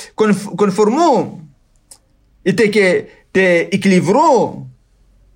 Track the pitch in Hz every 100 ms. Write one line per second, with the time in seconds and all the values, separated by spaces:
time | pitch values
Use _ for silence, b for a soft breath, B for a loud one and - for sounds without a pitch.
0 | B - 214 202 202 170 202 202 214 285
1 | 339 220 104 - - _ _ _ _ -
2 | _ _ _ _ 185 214 208 208 185 175
3 | - _ _ 185 185 170 - 196 196 185
4 | 147 247 320 240 147 139 131 - _ _
5 | _ _ _